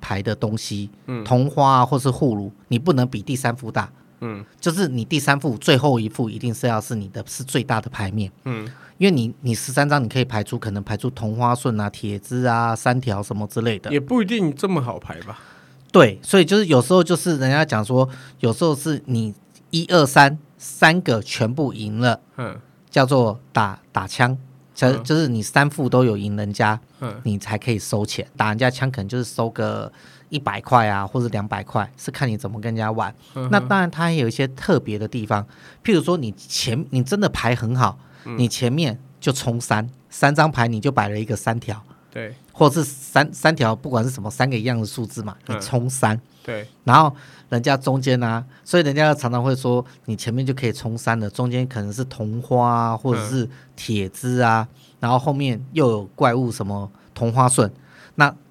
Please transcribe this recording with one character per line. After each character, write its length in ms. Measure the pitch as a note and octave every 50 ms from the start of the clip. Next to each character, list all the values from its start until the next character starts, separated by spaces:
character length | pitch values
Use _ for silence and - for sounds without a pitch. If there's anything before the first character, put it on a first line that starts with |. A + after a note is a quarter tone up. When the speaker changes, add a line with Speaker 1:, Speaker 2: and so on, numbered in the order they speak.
Speaker 1:
排 220 | - - G#2 G2 G2
的 120 | A2+ G#2
东 220 | - - G#2+ G#2+ A2
西， 320 | - - G#2+ G2+ G2+ G2+ - - _
Speaker 2:
嗯。 180 | - B2+ A#2 G#2+
Speaker 1:
同 240 | - B2+ B2 C3 C#3+
花 300 | C#3 D#3 C#3 C3+ C3+ B2+
啊 80 | B2
或 140 | B2 D3 C3
是 100 | C3 C#3
护 240 | B2 - D#3+ C3+ G#2+
炉， 180 | G#2 G2+ G2+ - - _ _
你 100 | B2+ A#2
不 140 | B2+ F#3 E3
能 140 | B2+ B2 B2
比 140 | C3 B2+
第 140 | G2 - C3+
三 200 | B2+ - A#2+ A#2
副 160 | B2+ A#2+ A2
大。 160 | - A2+ G2+ - - - _ _ _ _
Speaker 2:
嗯。 220 | B2 A#2 G#2+ G2+ G#2+ - _ _
Speaker 1:
就 120 | - F3
是 160 | D#3+ F#3+ G3+ D3
你 180 | B2+ A#2+ A2
第 140 | - E3+ C#3+
三 200 | C3+ - C#3 C#3
副 160 | E3 D3+ A2+ -
最 200 | - - D3+ B2
后 220 | B2+ D3 C3 A#2
一 100 | A2 G#2+
副 180 | - - B2 A2
一 120 | G#2+ G#2+
定 120 | B2 A#2+
是 140 | A2 - -
要 160 | A#2+ A2+ A2
是 140 | - - B2
你 120 | A2 G2 F#2+
的， 140 | - A2+ G#2+ -
是 160 | - - C3
最 200 | C3 - C3+ A2
大 160 | - A#2+ A2+
的 80 | - -
牌 200 | - - G#2+ F#2+
面。 220 | G2 A2 G2+ F#2+ - _ _
Speaker 2:
嗯。 220 | C3 A#2+ A2 G#2+ A#2+ C3 - - - _ _
Speaker 1:
因 100 | F3+ G3
为 40 |
你， 220 | F3+ C3 A2+ A#2 B2 -
你 120 | - B2 A2+
十 180 | G#2+ - -
三 160 | B2+ C#3+ C#3+ D3
张 160 | D3 C#3+ B2
你 60 | G#2+
可 80 | - C3
以 80 | B2
排 180 | B2+ A#2 G#2+ G2+
出， 140 | - - A#2
可 140 | - A2
能 120 | G2 G2+ G2+
排 140 | - G#2+ G2+
出 120 | - B2+
同 240 | - - A2+ G#2+ A2
花 180 | A#2 A#2+ A#2+ B2
顺 260 | - - C3 A2+ G#2
啊、 100 | G#2 G#2
铁 280 | - - - G#2 G2+ G2+
枝 280 | - - B2 B2 B2+
啊、 300 | B2 A2+ A#2 A#2 A#2 A2+
三 240 | A2 - C3+ B2 B2+
条 220 | B2 A#2+ G2 G2+
什 140 | G2+ - A2
么 100 | G#2 G#2 G2+
之 140 | - A#2
类 160 | A2+ A#2+ A2 F#2+
的。 140 | - G#2+
Speaker 2:
也 80 | C#3+ C#3+
不 220 | C#3 C3 B3 B3 G#3+
一 20 |
定 280 | F#3 A#3+ A3+ F#3+ D3+ C3+
这 140 | - - F#3+
么 140 | F#3 D#3
好 160 | B2+ A#2+ F#2+ E2+
排 220 | - - D#2 E2
吧。 180 | F2 G2 G2+ - - - - - - - - - - _
Speaker 1:
对， 260 | - F#3+ C#3+ A2 F#2+ -
所 180 | - - - G3
以 60 | F3+
就 120 | F#3 G3 G#3+
是 100 | G#3+ E3
有 140 | D3 B2
时 120 | B2 - F3+
候 100 | F#3 F3
就 140 | F3 F3+ -
是 200 | - F3 D#3 C3+
人 140 | C3 C3
家 140 | C3+ D3+ D#3
讲 180 | D3+ - G#2+ G#2+
说， 240 | - B2+ B2+ C3 C3 C3 - - - - -
有 140 | - A#2 A2
时 100 | - F3
候 100 | D#3+ D3
是 280 | C3+ - D#3+ D3+ C3 - -
你 260 | B2 A2+ A2 G#2+ G2+ - _ _ _ _ _ _
一 140 | - E3 E3+ -
二 180 | F3 E3+ D3
三， 320 | C3 C3 E3 C#3+ C#3 D3 D3+ - _ _ _
三 440 | - - - - F3+ D#3+ E3 F3+
个 200 | - - A#2+ G#2+
全 300 | G2 - - - A#2 A2 B2+
部 200 | D3+ D3+ B2+ F#2+
赢 260 | G#2+ G#2+ G#2+ G#2+ A2
了， 220 | B2 B2 A2+ - - _ _ -
Speaker 2:
嗯。 180 | B2 G#2+ - A#2 - _ _ _ _ _
Speaker 1:
叫 160 | - D3+ C3
做 320 | B2+ C#3+ C3 A#2+ A2 G#2 - - -
打， 260 | _ A#2 G#2+ G2 F#2+ - _ _
打 160 | _ G#2 F#2+ F#2
枪， 300 | - - B2+ B2 C3 C3 - - - - _ _ _
就， 140 | - C3 B2+
Speaker 2:
嗯。 160 | C3+ A#2+ A#2
Speaker 1:
就 100 | B2+ D#3
是 140 | D#3+ E3 C3+
你 140 | A#2+ A2
三 280 | G#2 - - D3 C#3+ D3
副 200 | - - C#3 B2
都 160 | B2 B2+ B2+
有 100 | A#2+ G#2+
赢 220 | G2+ G2+ G#2 G#2 G#2
人 160 | G#2 G2+ G2+
家， 260 | - A#2 G#2+ G#2+ A2 - _ _ _
Speaker 2:
嗯。 120 | C3 A#2 G2+ A#2 B2
Speaker 1:
你 140 | - G#2 G2
才 200 | - - G#2+ G#2+
可 140 | - -
以 80 | A#2 G2+
收 260 | - - - G#2 G#2
钱。 200 | - - - - - _ -
打 120 | G#2+ G#2+
人 80 | G#2+ A2
家 120 | C3 B2+
枪 200 | B2+ C3 C3+ C3
可 120 | B2+ -
能 60 | G2 G2
就 80 | B2 B2+
是 60 | A#2+
收 260 | - - - A#2 A2+
个 420 | A2 - A2 G#2+ G#2+ G#2+ G#2 G#2 - - - - - - - _
一 100 | - C#3+
百 220 | C3 - G2+ G#2+
块 260 | - - C3 A#2+ A2+ G#2+
啊， 180 | G2+ G2 G2
或 140 | F#2+ - C3
者 80 | A#2+ A#2
两 180 | G#2 G#2+ G2+
百 160 | G#2 G#2 G2+
块， 300 | G2 - - A2+ G2+ - - -
是 120 | - -
看 200 | B2 - C#3+ B2
你 80 | G#2+ G#2
怎 120 | - -
么 120 | A2+ G#2+
跟 120 | G#2+ A#2 A2+
人 20 | A2+
家 120 | A2 G#2+
玩。 240 | A2 A2+ A2 F#2+ - - _ - -
Speaker 2:
嗯 100 | C3+ B2+
哼。 60 | B2+
Speaker 1:
那 80 | G#3 G3+
当 180 | B2+ B2+ G3 G3
然 120 | F3+ E3+
它 200 | - D#3 E3+ E3+
也 100 | E3 D#3
有 80 | B2 A2+
一 20 |
些 160 | A#2 - C3+ C3+
特 300 | C3 - - - F3+ B2
别 180 | - A#2 G#2+ G2+
的 80 | A2
地 200 | G#2 - B2 G#2+
方， 200 | - A#2 G#2 G2+ - - - - - - _ _
譬 100 | - G#3+
如 80 | D#3+
说 140 | - E3 F3+
你 160 | E3+ C3 G#2+ F#2+ -
前-， 480 | - - - - - B2+ A2+ C3+ F3+ C3
你 120 | C3+ B2+ B2
真 160 | - G3+ G3+
的 80 | G3+ D3+
牌 260 | - - - A#2 B2
很 220 | A#2 A2+ A2 B2+
好， 240 | B2+ A#2+ G2+ - - - - - - -
Speaker 2:
嗯。 140 | A#2+ A#2 A2+
Speaker 1:
你 100 | B2 A2+
前 240 | - - C3 A#2+
面 260 | B2+ D#3+ E3+ B2+ G#2+ - - - - _
就 100 | - D3+ B2+
冲 260 | C3 - B2+ A#2 A#2+
三， 300 | A#2+ - A2+ G#2+ A2 B2 - - _ _
三 240 | - - - C#3 D3
张 160 | D#3 D3+ D#3
牌 200 | - - A#2 A#2+
你 100 | A#2 G#2+
就 100 | - C#3+
摆 200 | C3+ B2 G#2 G2+
了 100 | G#2 G#2+
一 60 | A2+
个 100 | - A2+
三 240 | G2+ - A#2+ A2+ A#2
条。 240 | - - G#2 G#2+ - - - _ _ _
Speaker 2:
对。 240 | - A#2 A2+ G#2+ A#2+ - - - -
Speaker 1:
或 160 | - D#3+ C#3+
者 140 | C#3+ E3 D3+
是 60 | D3
三， 380 | - - - - - C3+ D3 D3+ -
三 220 | - - D#3 E3
条， 180 | D#3 B2+ A2 A2+
不 160 | A#2+ - D3
管 140 | B2+ A2+ A2+
是 60 | C3
什 120 | B2+ C3
么， 80 | G2 G#2+
三 180 | - - B2+ C3+
个 80 | C3
一 80 | A2+ G#2+
样 140 | B2+ B2 A#2
的 80 | A2
数 200 | G#2 - C3 A2+
字 180 | G2+ - A#2+ G#2
嘛， 120 | G#2 F#2 - _ -
Speaker 2:
嗯。 80 | A#2+
Speaker 1:
你 60 | G#2+
冲 280 | G2 - C3+ A#2+ A#2+ C3
三。 300 | C3 - - G#2+ G#2+ A#2 - _ _ _ _
Speaker 2:
对。 240 | - A#2 G#2 G#2 - - _ _
Speaker 1:
然 180 | B2 A#2+ D3+
后 140 | D#3+ D3 B2+ - - - - - - _
人 140 | B2 A#2+ A#2+
家 120 | D3 C#3
中 240 | C3+ C3+ C#3+ C3 C3+
间 220 | B2+ C3+ B2+ B2
啊， 240 | B2 A2+ A2+ A#2 C3 - - - _
所 160 | - - F3
以 40 | D#3+
人 100 | C#3+ C#3
家 200 | D3 D#3 D3+ D3
常 160 | - - A#2+
常 100 | B2 A#2+
会 140 | A#2+ C3+ C3
说， 280 | B2+ C3+ B2+ B2 B2 B2 - - - _
你 100 | - A2
前 160 | G2 - A#2
面 140 | A2 B2+ C3+
就 80 | C3+ C3
可 140 | C3 C3 A2+
以 60 | G#2+
冲 220 | - - A2+ A2+
三 220 | A2+ - - A2+ A#2
了， 80 | G#2+ G#2
中 200 | - - B2 B2
间 160 | A#2+ B2+ B2+
可 160 | B2+ C3 A#2
能 100 | G2+ G#2
是 120 | G2+ B2 C3
同 360 | C3 - - A2 G#2+ A2 A#2+
花 280 | B2 - B2+ B2 B2 A#2+
啊， 280 | A#2+ A#2 A#2 A#2 A2+ A2
或 180 | - C3 A#2+
者 100 | A2 G#2+
是 240 | G#2+ C3 C3 A#2 - - - - _ _
铁 320 | - - - A2 G#2 G2 F#2
枝 300 | - - - B2+ B2 B2
啊， 280 | B2 A2+ A2+ A2+ A2 -
Speaker 2:
嗯。 80 | - - - _ _ _
Speaker 1:
然 120 | - A#2+
后 60 | B2+ B2
后 160 | B2+ D3+ C#3
面 300 | C3+ C#3+ C3 A#2+ G#2 B2+ C3
又 180 | C3 D#3 C#3+ A#2+
有 140 | A2 G#2 G2+ F#2 -
怪 220 | - D3 B2+ A#2
物 160 | B2+ C3 A#2
什 160 | G#2+ - G#2+ G2
么 240 | G2+ G2+ G2+ G2 - _ _ _ _
同 160 | - A#2+ A#2
花 160 | A2+ C3 B2+ B2
顺， 240 | - - A#2 G2 - - - - - - - - -
那 200 | - D3 C#3+ - - - _